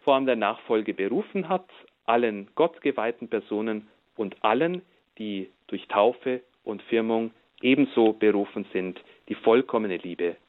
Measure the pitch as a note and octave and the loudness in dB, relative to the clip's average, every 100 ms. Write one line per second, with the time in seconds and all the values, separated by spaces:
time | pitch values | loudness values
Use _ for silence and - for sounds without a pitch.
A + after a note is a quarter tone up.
0 | - C3+ C3 A#2 G#2 A2+ - A2 G#2+ F#2 | 4 2 2 0 0 -2 -2 -2 -2 -4
1 | G2 C3+ G#3+ G3 E3 F#3 - - - _ | -2 -2 -4 -8 -4 -4 -6 -20 -20 _
2 | - A#2 A#2+ G#2 G2+ - E3 - C#3+ A#2+ | 0 0 0 -4 -10 0 0 0 -4 -2
3 | A2+ A#2 A#2 A2 - G#2+ A2 G#2+ G#2+ _ | -4 -6 -6 -6 -4 -4 -4 -6 -10 _
4 | _ - G2+ - A2 A#2 E3 F3+ _ _ | _ -8 -8 -2 0 2 0 -4 _ _
5 | _ _ G#2+ G2 F#2+ _ - G2 - G#2 | _ _ -8 -8 -8 _ -12 -12 -4 2
6 | G#2+ B2+ C3+ B2+ _ _ - G#2 - A2+ | 2 2 -6 -6 _ _ -10 -10 -2 0
7 | A2+ A2+ A2+ _ _ _ B2 C3+ C3+ - | 2 -2 -2 _ _ _ 2 2 2 4
8 | A2 G#2+ G#2+ G2+ G#2 A2 G2 F#2 F#2 F2+ | 4 4 2 2 -2 -6 -6 -6 -6 -10
9 | - _ _ - - A#2 C3 A#2 G#2+ F2+ | -20 _ _ 0 4 4 4 -2 -2 -6
10 | F2+ - E2+ E2 | -8 -4 -4 -4